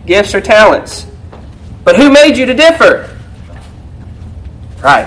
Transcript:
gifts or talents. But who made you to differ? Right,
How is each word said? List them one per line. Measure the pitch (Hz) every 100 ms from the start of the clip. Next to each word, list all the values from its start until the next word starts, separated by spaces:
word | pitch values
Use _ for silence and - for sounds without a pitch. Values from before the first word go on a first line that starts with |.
gifts | - 185 196
or | 202
talents. | - 214 214 143 - - - - - - - - - -
But | -
who | 175 285
made | 277 302 247
you | 254
to |
differ? | 254 320 330 190 135 - - - - - - - - - - - - - - - - - -
Right, | 135 131